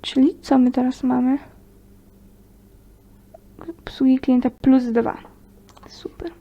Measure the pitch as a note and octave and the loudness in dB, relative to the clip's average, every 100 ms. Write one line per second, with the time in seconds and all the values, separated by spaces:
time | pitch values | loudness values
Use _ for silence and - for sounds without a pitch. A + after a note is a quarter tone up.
0 | - - C4+ - - C4+ B3 B3+ B3+ C4 | -6 2 2 0 0 2 2 0 -4 -4
1 | B3+ B3+ B3+ C#4 - - - _ _ - | -4 -2 -2 -2 -6 -20 -20 _ _ -20
2 | _ _ - _ _ _ _ - - - | _ _ -20 _ _ _ _ -20 -20 -20
3 | _ - _ - - - - E4+ - - | _ -20 _ -20 -20 -20 -18 -16 -16 -2
4 | C4 C4 - B3+ B3 - - C4 B3 A#3 | 2 2 2 0 0 -2 2 2 2 -2
5 | A3+ - - - - - _ - - - | -2 -6 -16 -20 -20 -20 _ -20 -20 -20
6 | - - F4 E4+ | -20 -16 -16 -16